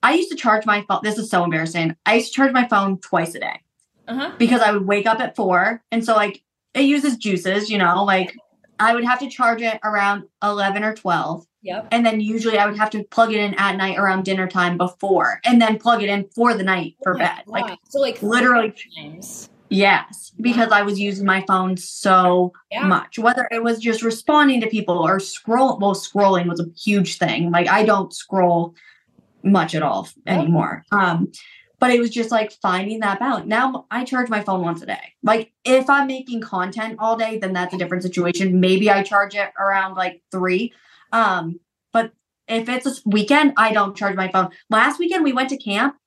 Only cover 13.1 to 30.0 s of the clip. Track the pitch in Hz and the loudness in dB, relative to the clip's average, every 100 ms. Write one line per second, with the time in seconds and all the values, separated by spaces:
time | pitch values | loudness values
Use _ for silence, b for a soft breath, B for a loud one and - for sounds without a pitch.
13.1 | - 226 214 208 196 196 190 190 190 196 | 2 2 4 -2 0 -2 0 -2 0 0
14.1 | 190 190 190 185 185 175 170 180 - 196 | 0 -2 -2 -2 0 -2 0 -4 -4 0
15.1 | 185 - - 233 240 226 214 233 226 202 | 2 2 0 4 4 4 2 2 2 2
16.1 | 202 196 - 240 214 190 185 165 - - | -2 -4 0 0 2 0 -2 -4 -6 -4
17.1 | 180 - - - 214 226 180 _ 277 269 | -2 -2 -4 -8 -8 -8 -10 _ -2 -2
18.1 | - 208 233 247 240 214 - - - 147 | -2 -2 0 2 2 0 -6 -20 -18 -18
19.1 | 160 - - - _ _ 196 196 180 - | -18 -18 -18 -20 _ _ 2 4 2 0
20.1 | - - - 226 240 226 208 202 196 202 | -18 -20 -6 -2 0 2 2 2 -2 -4
21.1 | 196 196 190 196 190 185 185 - - 202 | -2 0 -2 0 -2 0 -4 -8 -4 2
22.1 | 185 180 180 180 b _ 214 196 180 - | 4 6 4 2 b _ -4 0 0 0
23.1 | - 226 247 - 233 233 226 226 226 226 | -2 0 0 -2 -2 -2 -2 -2 -2 -2
24.1 | 220 - 294 294 254 226 220 190 175 160 | -4 2 4 4 4 0 -4 -2 0 2
25.1 | 190 196 - - 233 262 208 196 190 - | 0 -2 -12 -2 2 2 2 0 -2 -4
26.1 | 196 196 190 175 170 165 - - 202 175 | 2 4 4 0 -4 -8 -8 -2 0 0
27.1 | - 170 113 170 170 175 202 220 202 185 | -2 -2 0 0 0 2 2 4 2 0
28.1 | - - 190 180 170 170 170 b b b | -10 -6 0 2 2 -2 _ b b b
29.1 | _ _ _ 190 196 160 160 147 98 | _ _ _ 2 2 2 -2 -2 -2